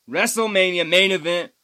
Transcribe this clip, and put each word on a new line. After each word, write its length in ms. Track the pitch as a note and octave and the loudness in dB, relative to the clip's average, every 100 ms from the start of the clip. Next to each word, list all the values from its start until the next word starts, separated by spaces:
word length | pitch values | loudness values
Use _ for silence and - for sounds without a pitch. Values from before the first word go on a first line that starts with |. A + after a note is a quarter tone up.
| - | -8
WrestleMania 800 | C#3+ A#3 A3 A3+ G3 F#3 F3 D#3+ | -2 -2 -2 -2 2 0 0 2
main 220 | F3 F#3+ | 2 2
event. 400 | F#3 D#3 F3 E3 _ | 0 -2 -4 -6 _